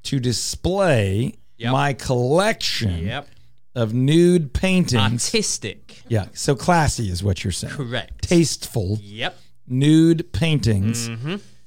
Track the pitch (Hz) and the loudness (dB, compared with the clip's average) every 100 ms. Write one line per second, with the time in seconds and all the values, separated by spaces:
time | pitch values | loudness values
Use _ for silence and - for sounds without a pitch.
0 | - 139 123 113 - - 170 196 190 127 | -4 -2 -2 -4 -6 -4 -2 0 2 2
1 | 98 98 139 - - - 113 131 143 139 | 2 0 -2 -6 -20 -8 -2 0 0 -2
2 | - 123 123 160 208 220 - - 104 85 | -2 -2 2 2 0 -2 -4 -2 -4 -4
3 | 90 131 - - - - - 127 113 120 | -6 -8 -12 -20 -20 -20 -10 -4 -2 0
4 | 135 160 175 180 147 - 190 185 170 123 | 4 6 6 4 0 -2 0 2 2 2
5 | 104 117 - 226 - - 107 - - - | 2 0 -2 -2 -2 -6 -8 -12 -18 -20
6 | - 110 90 - - 139 - 175 139 - | -4 -2 -2 -6 -2 0 2 2 2 0
7 | 107 87 101 95 101 - 78 - 123 120 | -4 -2 -2 -2 -4 -6 -8 -8 -6 -8
8 | - - - 175 160 - - 117 92 107 | -8 -10 2 4 4 -2 -6 -4 -4 -4
9 | 101 107 147 - - - - 127 143 160 | -8 -8 -8 -8 -20 -20 -6 2 6 6
10 | 165 165 - - 165 147 107 104 101 117 | 6 4 0 -2 0 2 2 2 0 -2
11 | 117 113 139 202 - - | -6 -8 -8 -10 -12 -20